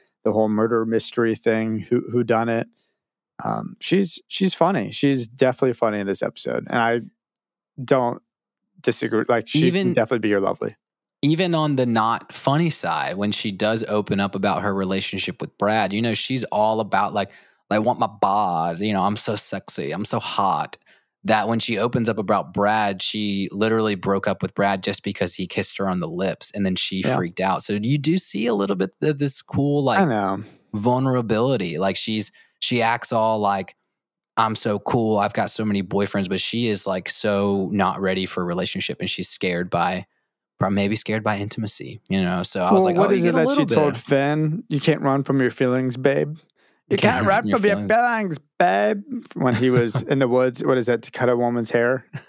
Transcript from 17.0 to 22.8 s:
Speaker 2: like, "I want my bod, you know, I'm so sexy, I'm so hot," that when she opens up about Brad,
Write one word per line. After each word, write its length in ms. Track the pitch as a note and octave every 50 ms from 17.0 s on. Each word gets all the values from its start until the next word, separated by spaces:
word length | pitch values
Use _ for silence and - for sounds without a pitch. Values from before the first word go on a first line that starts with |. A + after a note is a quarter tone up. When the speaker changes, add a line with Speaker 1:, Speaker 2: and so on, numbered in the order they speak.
| G#2 G2 -
Speaker 2:
like, 160 | G#2 G2 - - - - _ _ _ _ -
"I 80 | G#2 G#2+
want 200 | G#2+ A#2+ A#2+ G2
my 80 | A#2
bod, 720 | G2+ - - - G2 G2 G#2 G#2 F#2 F2 E2 E2 F2 E2+ E2
you 120 | G#2 G#2+ G#2
know, 80 | F#2+ F#2
I'm 120 | G2+ G2+
so 200 | G#2 - - G#2+
sexy, 540 | G#2 - - - F#2+ - - - - C#2+ C#2+
I'm 120 | D#2 F2+ G#2
so 120 | - - A2
hot," 600 | - - - - G3+ G3 - - D#2 - - - _ _ _ _ _ _ _ _ -
that 220 | G2 A2 G#2+ G2+
when 140 | G#2+ A#2 A#2
she 160 | - - A2+
opens 320 | G2 A2 A#2 A#2 B2+ A2+ A2+
up 100 | G#2+ A2
about 360 | G2+ F#2 G#2+ G2 F2 - -
Brad, 480 | G#2 G2+ G#2 G#2+ A2